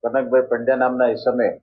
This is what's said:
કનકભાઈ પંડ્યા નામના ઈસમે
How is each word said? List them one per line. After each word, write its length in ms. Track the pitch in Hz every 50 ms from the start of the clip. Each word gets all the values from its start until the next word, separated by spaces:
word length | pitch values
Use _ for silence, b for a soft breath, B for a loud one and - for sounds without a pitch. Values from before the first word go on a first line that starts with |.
| -
કનકભાઈ 400 | 117 117 135 127 117 123 131 127
પંડ્યા 340 | - 123 117 117 127 131
નામના 300 | 127 127 127 127 127 127
ઈસમે 400 | 120 110 104 - 127 123 123 117 98 - -